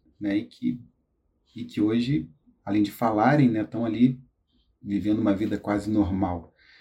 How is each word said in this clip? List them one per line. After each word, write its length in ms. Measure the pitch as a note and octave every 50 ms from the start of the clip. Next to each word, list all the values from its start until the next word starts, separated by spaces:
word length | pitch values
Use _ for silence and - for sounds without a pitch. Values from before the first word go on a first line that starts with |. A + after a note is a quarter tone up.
| _ _ _ -
né, 160 | G#2 G2+ G2+ G#2+
e 80 | A#2+
que, 340 | - - - B2 - - - - - _ _ _ _ _ _ _ _ _ _ _ _ -
e 100 | - -
que 160 | - - A2
hoje, 480 | G#2 G#2+ A2+ A#2+ B2 C3 D3 D#3 - - - _ _ _ _ _ -
além 180 | G2+ G2+ G#2+
de 80 | G#2 G2
falarem, 580 | - - A#2+ A2+ G#2+ G#2+ A2 C3 D3+ D3 C3+ A#2
né, 140 | A2 G#2+
tão 220 | G#2+ - - - A#2
ali 360 | A2 G#2+ A2+ B2 C3+ - - - _ _ _ _ _ _ _ _ _ _ _
vivendo 380 | - G2+ G2+ G2 F#2+ G#2 G#2+ A2
uma 120 | G#2+ G2+ G2
vida 220 | F#2+ A2 G2+ G2+
quase 320 | G2 - G#2+ G#2 G2 G2+ G#2+
normal. 640 | G#2+ G#2 G2 F2 F#2+ F#2+ F#2+ F2+ F2 E2+ - - _ _ _ _ - -